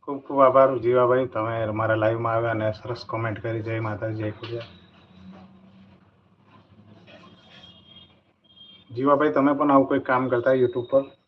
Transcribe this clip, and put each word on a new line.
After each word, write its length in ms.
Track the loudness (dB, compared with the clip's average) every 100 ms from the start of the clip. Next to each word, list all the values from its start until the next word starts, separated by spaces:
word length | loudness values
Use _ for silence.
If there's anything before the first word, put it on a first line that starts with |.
ખૂબ 160 | -10 -12 -6
ખૂબ 160 | 4
આભાર 280 | 6 8 4 4
જીવાભાઈ, 440 | 2 2 4 2 0
તમે 280 | -4 -4 -4 -4 -2
મારા 160 | -2 2
લાઈવમાં 400 | 0 0 -2 -2
આવ્યા 160 | -2
અને 180 | -2 -4
સરસ 280 | -6 -10 -12 -8
કોમેન્ટ 360 | -6 -6 -6
કરી. 220 | -8 -8 -6
જય 160 | -6
માતાજી, 400 | -6 -6 -8 -6
જય 80 | -8
ખોડિયાર. 380 | -10 -12 -12 -14 -20 -20 _ _ -20 -20 -20 -20 -20 -20 -20 -20 -20 _ _ _ _ _ -20 _ -20 -20 -20 -20 -20 -20 -20 -20 -20 -20 -20 -20 -20 -20 _ _ _ _ -20 -20 -20 _
જીવાભાઈ, 440 | -2 2 2 2
તમે 220 | 2 0 0
પણ 140 | 4
આવું 160 | 4 4
કોઈ 180 | -2 0
કામ 200 | -2 0
કરતા 240 | 0 2
YouTube 340 | 2 2 -2 0
પર 120 | 0 0 -12